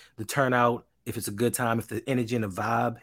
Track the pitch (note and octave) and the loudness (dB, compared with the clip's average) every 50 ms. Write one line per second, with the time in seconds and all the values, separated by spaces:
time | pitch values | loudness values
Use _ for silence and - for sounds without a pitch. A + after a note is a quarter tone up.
0 | - - _ - A2 - - C#3+ C3+ B2+ B2+ B2 A#2+ A#2+ A#2+ - - _ _ _ | -20 -18 _ -10 -10 -4 0 0 2 4 4 4 4 4 2 0 -4 _ _ _
1 | _ B2 A2 A2 - A2+ G2+ G#2 A#2+ A#2+ A2+ - B2+ A2+ A#2 A#2 G#2+ - A2 A2 | _ -10 -8 -6 -8 -6 -2 0 0 0 2 0 0 0 0 0 -2 -4 -6 -6
2 | - C3+ C3 B2 A#2+ G#2+ B2 A#2 A2 G2+ F2+ - G#2 A2+ A#2 A#2 A#2+ A#2+ A#2+ - | -4 -2 -2 0 0 0 -2 -2 -2 -4 -4 -4 -2 0 0 2 0 0 -2 -4